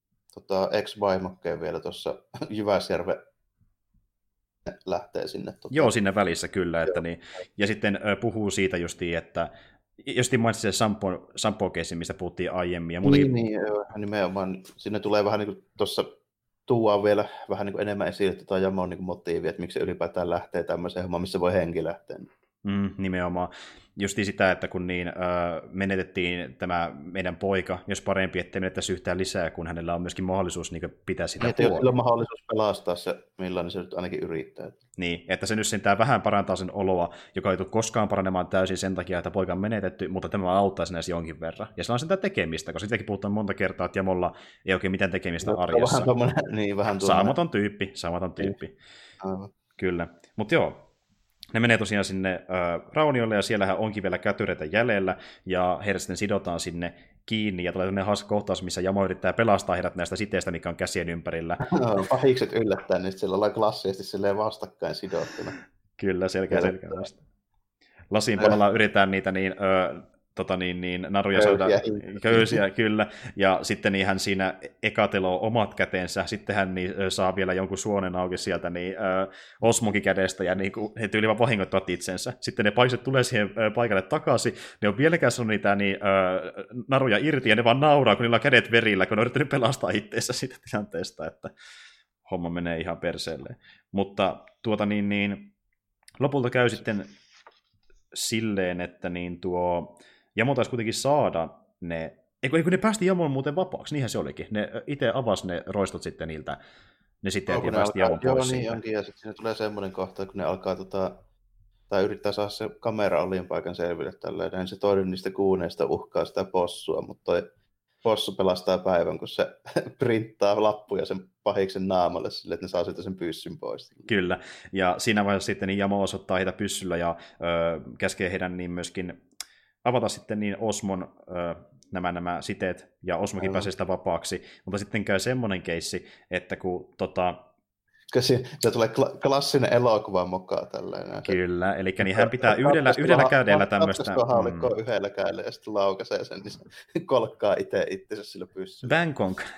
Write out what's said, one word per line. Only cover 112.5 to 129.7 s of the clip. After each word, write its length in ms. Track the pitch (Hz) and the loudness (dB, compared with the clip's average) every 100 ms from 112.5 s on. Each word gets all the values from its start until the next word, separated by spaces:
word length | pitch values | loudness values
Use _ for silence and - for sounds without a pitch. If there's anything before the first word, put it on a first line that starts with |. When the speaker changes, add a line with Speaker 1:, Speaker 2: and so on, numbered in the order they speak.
Speaker 1:
se 180 | - 110 - | -4 -8 -6
kamera 460 | 117 110 98 85 90 95 90 | -4 0 2 2 2 -2 -4
paikan 260 | 82 80 | -6 -6
selville 380 | 87 85 82 69 | -4 -4 -4 -6
tälleen, 380 | - 85 85 87 | -8 -8 -6 -6
niin 160 | 92 92 | -6 -6
se 100 | - | 0
toinen 320 | 101 98 92 | 2 4 2
niistä 200 | 92 98 | -2 -6
kuuneista 560 | 95 98 95 87 - - | 0 2 2 0 -2 0
uhkaa 380 | 85 - - | 0 -2 -2
sitä 200 | 82 - | -2 -2
possua, 580 | 92 92 87 - - 80 | -2 0 0 -2 -6 -6
mut 220 | - - | -6 -8
toi 260 | - 87 - _ _ _ _ _ | 0 0 -2 _ _ _ _ _
possu 340 | 113 104 - 95 | 0 0 0 0
pelastaa 420 | 95 92 - 92 | 0 2 0 0
päivän, 400 | 95 90 85 80 | 2 2 2 -4
kun 100 | - | -6
se 180 | - - - - | -4 -4 -4 -6
<laughs> 240 | - - - | -4 -4 -2
printtaa 640 | 113 113 110 - 101 107 | 0 0 -2 0 2 4
lappuja 420 | 107 104 - 98 | 2 2 -4 -4
sen 160 | - 95 92 _ | -4 -6 -10 _
pahiksen 460 | - 101 95 95 95 | -2 0 0 -2 0
naamalle 420 | 92 87 85 110 | 2 2 0 -6
silleen, 240 | - - | -10 -8
että 100 | 85 | -8
ne 40 | 92 | -4
saa 160 | 90 | -2
siltä 180 | 85 82 | -2 -4
sen 140 | 95 92 | -10 -6
pyssyn 420 | 85 80 85 80 | -6 -6 -12 -12
pois. 320 | - - - _ - | -10 -10 -14 _ -2
Speaker 2:
Kyllä, 320 | 107 90 90 - - - | 0 0 -2 -6 -20 -8
ja 220 | 95 92 87 | 0 0 2
siinä 260 | - 107 | 2 2
vaiheessa 220 | 101 98 - | 2 0 0
sitten 200 | 98 98 | -4 -2
niin 120 | 98 | 0
Jamo 240 | 98 101 | 0 0
osoittaa 340 | 95 95 - 92 | 0 -2 -2 0
heitä 160 | 95 | 0
pyssyllä 440 | - 104 - 92 85 | -2 -4 -4 -4 -2
ja, 200 | 85 82 | -2 -4
ö, 600 | - - 85 85 85 80 60 60 | -10 -8 -2 0 0 -2 -8 -6
käskee 320 | 98 - 92 | -4 -2 -4
heidän 260 | 92 90 90 | -2 -4 -6
niin 140 | 90 | -6
myöskin 520 | 87 85 - 90 - _ _ - _ _ | -6 -6 -8 -8 -12 _ _ -18 _ _